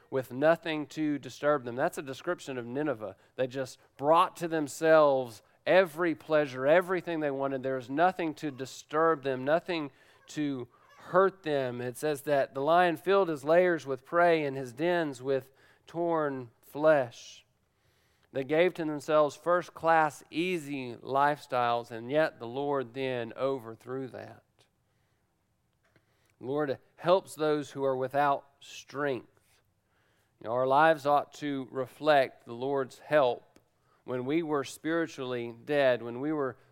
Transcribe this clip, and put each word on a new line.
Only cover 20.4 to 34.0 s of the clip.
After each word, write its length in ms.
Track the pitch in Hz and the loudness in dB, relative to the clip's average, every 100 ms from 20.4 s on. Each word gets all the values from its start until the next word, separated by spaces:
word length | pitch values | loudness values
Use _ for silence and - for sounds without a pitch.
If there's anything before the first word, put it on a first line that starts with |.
| 180 175 143 139 127 113 | -2 -4 -6 -8 -8 -12
lifestyles, 960 | 107 135 143 147 - 123 120 120 117 | -4 2 2 0 -4 -2 0 -2 -6
and 180 | 113 120 | -12 -2
yet 300 | 151 156 - | 0 0 -2
the 60 | 117 | -10
Lord 460 | 127 143 139 120 | -6 -4 -4 -4
then 400 | 123 135 123 113 - | -6 -6 -4 -6 -6
overthrew 720 | 131 135 113 110 120 131 131 | -4 -4 -10 -16 -12 -10 -10
that. 340 | 104 107 107 _ _ _ _ _ _ _ _ _ _ _ _ _ _ _ _ _ _ _ _ | -14 -18 -20 _ _ _ _ _ _ _ _ _ _ _ _ _ _ _ _ _ _ _ _
The 60 | 120 | -6
Lord 320 | 147 147 123 _ _ | -4 -2 -4 _ _
helps 400 | 160 190 - - | 2 2 2 -4
those 340 | 151 151 139 | -2 0 -4
who 140 | 139 | -4
are 120 | 135 131 | -2 -2
without 480 | 127 139 143 139 - _ | -2 0 2 0 -4 _
strength. 840 | - - - 131 143 120 - _ _ _ _ _ _ _ _ _ _ _ | -20 -20 -14 -6 -4 -4 -8 _ _ _ _ _ _ _ _ _ _ _
You 80 | 107 | -4
know, 60 | |
our 120 | 120 131 | -2 2
lives 400 | 135 160 156 139 | 6 6 4 2
ought 260 | 143 - | 0 0
to 340 | - 147 139 131 | -10 -8 -6 -8
reflect 760 | 131 123 - 147 147 123 - - | -8 -8 -4 4 4 4 -4 -16
the 60 | |
Lord's 460 | 117 135 139 123 - | -8 -4 -4 -4 -10
help. 460 | - 151 127 117 _ _ _ _ _ _ | 0 2 2 0 _ _ _ _ _ _